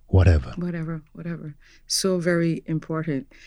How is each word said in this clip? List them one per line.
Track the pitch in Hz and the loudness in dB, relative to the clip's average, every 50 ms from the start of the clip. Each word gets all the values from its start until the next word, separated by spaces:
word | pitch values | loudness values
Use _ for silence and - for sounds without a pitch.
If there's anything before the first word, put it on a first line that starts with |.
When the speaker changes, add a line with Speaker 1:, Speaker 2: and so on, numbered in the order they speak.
| _ - | _ 2
Speaker 1:
whatever. | - 95 87 87 82 76 - - - | 4 6 6 8 6 4 2 -2 -8
Speaker 2:
Whatever, | 175 175 175 170 165 160 160 165 156 147 _ | -6 -6 -6 -6 -6 -6 -8 -8 -10 -12 _
whatever. | - - 165 170 170 151 156 151 143 _ - _ - - _ | -16 -14 -10 -10 -10 -10 -12 -14 -16 _ -20 _ -20 -18 _
So | - - - - 190 185 180 | -6 -4 -2 0 0 0 0
very | 160 180 175 170 170 165 160 - - | 0 0 2 2 2 0 0 -2 -4
important. | - 160 151 - - 160 160 156 165 143 131 - _ - - - | -4 -4 -4 -4 -4 -6 -4 -4 -2 -4 -4 -6 _ -18 -20 -20